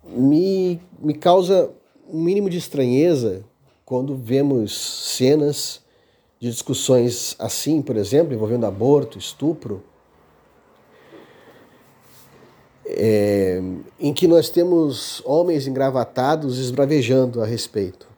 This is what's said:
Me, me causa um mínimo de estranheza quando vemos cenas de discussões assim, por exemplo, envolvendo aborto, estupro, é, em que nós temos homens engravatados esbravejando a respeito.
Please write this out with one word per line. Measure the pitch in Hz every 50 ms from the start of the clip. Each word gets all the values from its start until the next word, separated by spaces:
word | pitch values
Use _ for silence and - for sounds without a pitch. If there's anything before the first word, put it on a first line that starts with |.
| _
Me, | - 104 117 127 139 147 156 180 190 190 190 185 180 175 170 - - - -
me | - 151 143
causa | 147 - 180 175 190 180 175 196 185 156 107 - _ _ _ _ _ _ -
um | 143 160
mínimo | 165 170 190 208 202 190
de | 170 180
estranheza | - - - 143 131 123 123 131 151 180 165 135 120 107 92 95 104 _ _ _ _ _ _ _ _
quando | - 127 123 131 - 135
vemos | 131 120 110 127 135 143 143 139 120 110 - - - - - - - - - -
cenas | - 127 127 147 156 147 143 147 - - - - - _ _ _ _ _ _ _ _ _ _ _ _
de | 117 117
discussões | 117 - - - 135 - - - 131 123 120 120 117 - - - - _
assim, | 92 98 - - - 139 160 156
por | - - 131 110
exemplo, | 101 95 127 143 170 151
envolvendo | 131 110 107 107 117 123 117
aborto, | 104 95 98 110 131 143 147 131 - - 101
estupro, | - - - _ 135 151 165 156 - 113 104 95 - _ _ _ _ _ _ _ _ _ _ _ _ _ _ _ _ _ _ _ _ _ _ _ _ _ - - - - - - - - - - - _ _ _ _ _ _ _ _ _ - - - _ _ - - - _ _ _ _ _ _ _
é, | - - - 98 110 107 104 101 104 101 101 98 95 90 92 92 92 92 85 - - _ _
em | - 143 143
que | 123 180
nós | 175 165 165 156 160
temos | - 175 175 180 180 165 160 147 127 - - - - - -
homens | 127 139 160 175 180 165 147 131
engravatados | 135 131 127 135 135 131 131 117 - - 131 127 139 156 156 151 139 123 127
esbravejando | 131 123 123 131 143 139 156 151 123 113 131 131 131 123 117 117
a | 110
respeito. | 110 120 110 - - - 107 98 92 98 _ - _ -